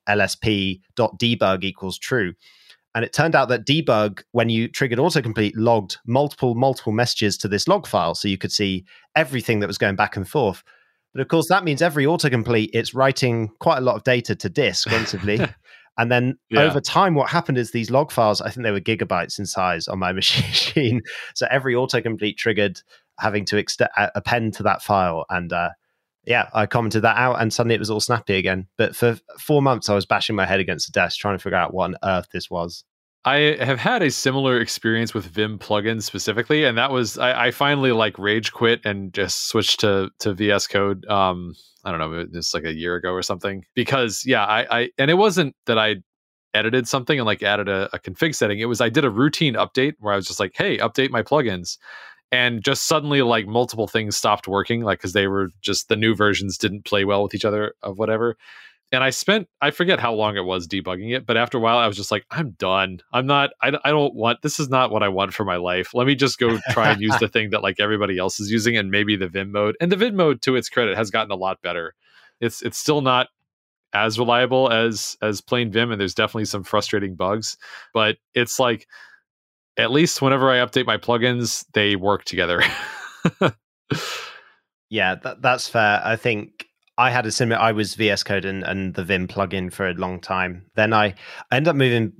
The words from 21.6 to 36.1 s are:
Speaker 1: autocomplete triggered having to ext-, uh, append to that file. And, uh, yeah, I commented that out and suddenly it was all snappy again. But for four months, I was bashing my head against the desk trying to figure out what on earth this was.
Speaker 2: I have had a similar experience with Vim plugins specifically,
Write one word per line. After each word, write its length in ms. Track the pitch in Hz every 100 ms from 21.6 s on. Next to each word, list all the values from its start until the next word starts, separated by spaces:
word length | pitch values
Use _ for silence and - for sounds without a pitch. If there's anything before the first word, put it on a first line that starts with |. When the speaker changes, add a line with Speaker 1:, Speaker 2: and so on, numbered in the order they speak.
| 131
Speaker 1:
autocomplete 640 | 120 131 120 113 107 107 -
triggered 460 | 117 104 101 90 _ - _ -
having 280 | 107 104 92
to 100 | 104
ext-, 320 | - - 117 -
uh, 140 | 104
append 380 | 104 - 120 110
to 80 | -
that 180 | 104 95
file. 420 | - 101 90 82 71
And, 200 | 92 87
uh, 200 | 87 85 - _ _ _ _
yeah, 240 | - 120 -
I 120 | 110 104
commented 360 | 123 113 107
that 140 | 113 110
out 240 | 127 120
and 120 | 113
suddenly 220 | - 117
it 60 | 113
was 100 | 107
all 80 | 107
snappy 360 | - 117 -
again. 340 | 98 92 95 92 -
But 160 | 107
for 240 | - 120 113 _ -
four 200 | - 147
months, 280 | 139 117 -
I 60 | 101
was 100 | 92
bashing 300 | 101 - 104
my 100 | 92
head 140 | 95
against 260 | 92 90 -
the 60 |
desk 260 | 101 87 -
trying 180 | 104 95
to 60 |
figure 160 | 98 92
out 160 | 82
what 120 | 92 87
on 100 | 85
earth 240 | 98 90 -
this 160 | 90 -
was. 360 | 90 85 - - _ _ _
Speaker 2:
I 320 | 131 143 147 -
have 200 | 127 127
had 220 | 202 247
a 80 | 156
similar 500 | - 135 135 135 123
experience 540 | 113 - 113 113 113
with 100 | 110
Vim 340 | 87 90 107 104
plugins 460 | - 104 107 113
specifically, 600 | 104